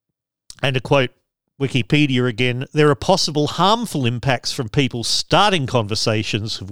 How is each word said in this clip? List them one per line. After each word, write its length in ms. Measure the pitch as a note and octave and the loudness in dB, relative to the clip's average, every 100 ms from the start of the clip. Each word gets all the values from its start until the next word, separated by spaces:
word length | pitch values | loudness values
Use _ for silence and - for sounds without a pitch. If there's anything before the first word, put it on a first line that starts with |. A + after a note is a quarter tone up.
| _ _ _ _ _ - | _ _ _ _ _ -4
And 120 | C3+ C3 | -2 -2
to 60 | |
quote 300 | - C#3 B2+ _ _ _ _ - | 2 2 2 _ _ _ _ -6
Wikipedia 680 | C3 B2+ - D3 D3 B2 B2 | -2 -2 2 2 4 2 0
again, 380 | A2+ B2+ B2 C3+ | 0 -2 -2 -6
"There 160 | D#3 D3+ | 0 2
are 60 | C#3 | 2
possible 500 | - F#3 - D3+ D3 | 2 0 2 -2 -2
harmful 600 | - F#3 A3+ A3+ D#3 A#2+ | 2 2 2 -2 -2 -2
impacts 440 | A#2+ C#3 A#2+ - | -2 -2 -2 -4
from 160 | - A2+ | -6 -4
people 360 | C#3+ B2+ A#2+ | -2 -2 -2
starting 640 | A2+ - - D#3 G#3 F3+ C3 | -4 -4 2 4 4 2 0
conversations 920 | B2+ G#2 A2 A#2+ A2 G#2+ A2 G#2+ - G2 | -2 -2 -2 0 0 -2 -4 -4 -8 -10